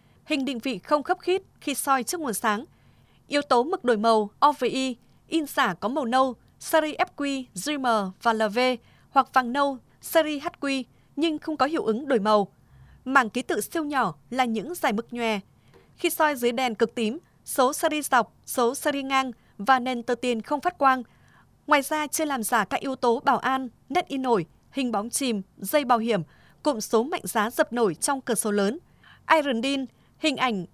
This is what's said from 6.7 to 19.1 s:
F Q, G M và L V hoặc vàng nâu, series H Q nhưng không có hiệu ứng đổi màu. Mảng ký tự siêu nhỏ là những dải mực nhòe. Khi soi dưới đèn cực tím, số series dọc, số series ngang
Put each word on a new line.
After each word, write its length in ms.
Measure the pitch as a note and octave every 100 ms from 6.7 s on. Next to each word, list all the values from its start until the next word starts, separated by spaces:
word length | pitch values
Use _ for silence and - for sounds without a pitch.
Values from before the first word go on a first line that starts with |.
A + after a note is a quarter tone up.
| D#4+ D4+ C#4+
F 100 | F4+ -
Q, 260 | C#4+ C4+ B3+ F3+ C#4
G 140 | D4
M 320 | B3+ A3 F#3+ -
và 120 | A#3
L 80 | A3 G#3+
V 60 | G#3+ B3+ A#3+ _ _ _
hoặc 240 | C#4 B3+
vàng 200 | C4 A#3+
nâu, 240 | C4+ C#4+ C4 _ _
series 420 | - E4 D#4 D4
H 40 | D#4+ -
Q 220 | C#4 C4+ B3 _ _ -
nhưng 240 | E4 D4+
không 180 | - D#4
có 80 | C#4
hiệu 180 | D#4
ứng 240 | - A3 C#4+
đổi 120 | A#3
màu. 280 | G#3 G#3+ G3 _ _ - - - B3+
Mảng 240 | C4+ A3
ký 120 | B3
tự 200 | - A3
siêu 220 | - E4
nhỏ 320 | D4 C#4 G3+ - -
là 160 | B3 B3
những 300 | A3 A3 F4+
dải 180 | C#4+
mực 200 | G#3+ -
nhòe. 260 | A#3+ A3+ G#3 - _ _ - _ -
Khi 140 | E4+
soi 260 | - D#4 C4+
dưới 160 | A#3+
đèn 240 | A#3+ B3+ G#3+
cực 200 | A3+ -
tím, 220 | G#3+ D4+ _ _ -
số 280 | - B3+
series 380 | D4+ D#4+ D4+ -
dọc, 220 | B3+ G#3+ _ -
số 300 | - A#3 C4+
series 300 | D4+ C#4
ngang 260 | C4+